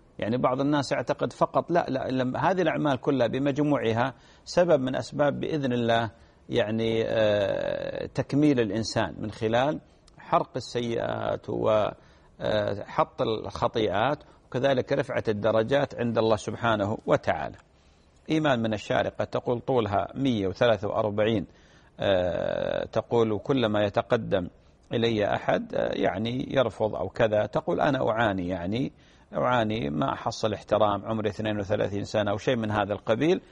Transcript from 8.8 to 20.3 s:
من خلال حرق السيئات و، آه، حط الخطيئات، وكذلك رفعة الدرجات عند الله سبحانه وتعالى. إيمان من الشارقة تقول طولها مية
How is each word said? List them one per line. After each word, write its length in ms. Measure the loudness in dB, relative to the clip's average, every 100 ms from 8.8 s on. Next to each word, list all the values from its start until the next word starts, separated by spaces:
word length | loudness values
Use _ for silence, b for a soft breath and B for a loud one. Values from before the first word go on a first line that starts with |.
| -2 -2 -4 -4
من 120 | -10
خلال 480 | -4 0 2 0 -2 -8 b b -16
حرق 320 | -2 0 0 -10
السيئات 920 | -6 -4 -2 -2 -2 -4 -4 -4 -4
و، 200 | 0 2 2 2 -4 b b b -6
آه، 420 | -2 0 -2 -4
حط 380 | -6 -2 -2 -2
الخطيئات، 1040 | -2 -4 -6 -4 -2 0 0 2 0 -2 -8 b b
وكذلك 460 | -2 0 0 0
رفعة 300 | -2 -2 -2 -2
الدرجات 680 | 0 2 2 2 2 0 -2
عند 220 | -2 2
الله 180 | 2 2
سبحانه 640 | -2 -2 0 0 0 -2 0
وتعالى. 500 | 0 2 -2 -4 -10 _ b b b b b -2
إيمان 300 | 0 2 2
من 140 | 0
الشارقة 520 | -4 -2 0 0 -4 -4
تقول 340 | -4 -2 -4
طولها 480 | 0 0 2 0 -2 -2
مية 320 | 0